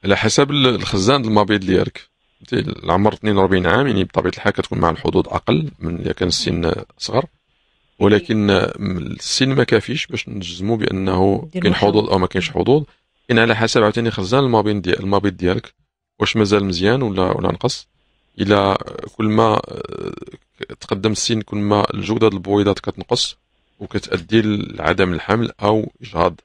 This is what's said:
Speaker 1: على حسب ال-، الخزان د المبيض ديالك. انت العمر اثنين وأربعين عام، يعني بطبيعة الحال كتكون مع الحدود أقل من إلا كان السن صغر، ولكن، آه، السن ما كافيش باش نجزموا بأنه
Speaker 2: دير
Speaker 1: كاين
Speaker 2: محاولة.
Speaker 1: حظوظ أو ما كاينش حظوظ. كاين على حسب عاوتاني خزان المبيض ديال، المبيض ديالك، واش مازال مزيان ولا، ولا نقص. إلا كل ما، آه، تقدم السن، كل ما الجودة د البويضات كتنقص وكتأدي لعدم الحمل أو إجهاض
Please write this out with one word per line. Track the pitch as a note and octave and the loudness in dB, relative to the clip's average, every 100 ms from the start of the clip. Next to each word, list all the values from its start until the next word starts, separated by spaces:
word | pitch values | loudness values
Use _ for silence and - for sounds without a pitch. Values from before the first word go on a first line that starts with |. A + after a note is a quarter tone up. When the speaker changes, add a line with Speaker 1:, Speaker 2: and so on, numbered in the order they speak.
Speaker 1:
على | F#2+ G2 | 2 2
حسب | A2 - C#3 | 2 2 2
ال-، | D3 C3 | 2 2
الخزان | G#2+ - G2+ F#2+ C#3 | 0 -2 0 2 2
د | A2+ | 2
المبيض | G#2 G2+ G#2 | 2 2 0
ديالك. | F#2+ F#2+ G2+ - - _ _ _ | 2 2 0 -6 -20 _ _ _
انت | - - G2+ - | -6 -4 -4 -8
العمر | - F2 G#2 | 0 2 2
اثنين | - G#2+ G2 | 0 -2 2
وأربعين | F#2+ F#2 F2+ | 4 4 4
عام، | G2+ C#3 | 2 2
يعني | G2 | 0
بطبيعة | F2+ - F2+ | 0 0 -2
الحال | - G#2 | -2 -4
كتكون | - - F#2 | -2 -4 0
مع | E2 | 0
الحدود | D#2+ - F2 - | 0 0 0 0
أقل | - - C#3+ D3+ - | -4 0 -2 -2 -8
من | E2 E2+ | -8 -6
إلا | F2+ | -6
كان | - F2+ | -2 -2
السن | E2 - E2+ E2 - - _ | -2 -2 -2 -2 -4 -8 _
صغر، | - A#2 D#3+ _ _ _ _ _ _ _ | -4 -4 -4 _ _ _ _ _ _ _
ولكن، | G2 G#2 - A2 G2+ | 4 4 2 0 4
آه، | G2 - - | 2 2 -4
السن | G2+ F#2 D2+ - - - C3 | -6 -6 -6 -10 -6 -2 0
ما | C3+ | 2
كافيش | A#2+ A2+ - A#2+ - | 2 2 0 -8 -6
باش | - - | -10 -10
نجزموا | A2+ F2 F2 G2 A2+ | -10 -12 -6 -4 -2
بأنه | G#2+ F#2+ F#2+ F#2 F#2+ G2 D#3 | -2 -2 -2 2 2 2 -4
Speaker 2:
دير | F3+ | -2
Speaker 1:
كاين | F3+ | 0
Speaker 2:
محاولة. | - G#2 G#2 | 2 2 2
Speaker 1:
حظوظ | - | 2
أو | F#2+ | 0
ما | F2+ | 0
كاينش | F#2+ F2+ | -2 -4
حظوظ. | - F#2 C#3+ D3 _ _ _ _ | -2 2 2 0 _ _ _ _
كاين | A#2 | 2
على | A#2 A2 | 2 2
حسب | A2+ B2+ | 2 4
عاوتاني | G#2+ G#2+ A#2 | 2 2 -2
خزان | G#2+ F#2 B2+ | -2 0 0
المبيض | C3+ A2+ G#2 G#2 | 2 2 2 -2
ديال، | F2 - | 0 -2
المبيض | G2 G2 G2+ F#2 | 0 0 0 -2
ديالك، | F2+ G2 - _ _ _ _ _ | -2 -2 -6 _ _ _ _ _
واش | G#2+ A2+ | -2 2
مازال | G#2 G#2 | 4 2
مزيان | G2 E2+ F#2+ B2+ | 2 0 0 0
ولا، | B2 F#2+ F#2 - | 0 0 0 0
ولا | F2+ | -2
نقص. | - B2+ - - _ _ _ _ - | -2 -4 -6 -14 _ _ _ _ -6
إلا | G2 G#2 G2 G2 - - - - | 2 2 2 0 -4 -12 -14 -4
كل | |
ما، | A2 G#2+ A2+ | 0 2 2
آه، | G#2+ - - - - - - - - _ _ - - | 2 -2 -12 -12 -10 -10 -10 -16 -20 _ _ -16 -16
تقدم | - G2+ G#2+ | -6 -2 -2
السن، | G#2 - A2+ | -2 -2 -4
كل | G#2 G#2 | -4 -4
ما | G#2 G#2 G2+ | 0 0 0
الجودة | G#2 G2 A2+ A2 | -4 -4 2 2
د | |
البويضات | G2 F2+ G2+ G2+ F#2+ | 0 0 2 2 0
كتنقص | - F#2+ F#2 A#2+ - - _ _ _ _ | -4 -10 -4 -4 -4 -8 _ _ _ _
وكتأدي | G2+ G2+ - F#2 E2+ A2 G#2+ G#2 - | -8 -8 -4 -6 0 2 2 -2 -6
لعدم | - D#2 F#2 F#2 | -4 -2 2 0
الحمل | E2 - A2 A#2 - | 0 0 0 0 -2
أو | G#2 A2 G#2+ _ | 0 0 -2 _
إجهاض | A#2+ E2+ F2 D#2+ | -10 0 0 0